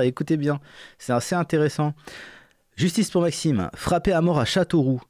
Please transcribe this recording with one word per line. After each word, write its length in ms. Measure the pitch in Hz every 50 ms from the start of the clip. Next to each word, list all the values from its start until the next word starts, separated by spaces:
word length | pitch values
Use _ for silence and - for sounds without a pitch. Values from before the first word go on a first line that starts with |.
| 127
Et 20 |
écoutez 320 | 127 127 - 156 - 160
bien, 220 | 151 143 147 147 143 - - - - - - - -
c'est 140 | - - 123
assez 200 | 120 - - 185
intéressant. « 640 | 175 165 - 170 151 151 147 - - 151 151 147 - - - - - - - - - - _ _ _ _ _ _ -
Justice 300 | 165 180 - 220 196 -
pour 140 | - 180 170
Maxime, 480 | 165 - - - 156 131 98 87 - -
frappé 380 | - - - 180 170 - 208
à 100 | 180 160
mort 160 | 170 175 156
à 80 | 143 113
Châteauroux. 560 | - - 196 170 - 180 160 131 135 131 123 -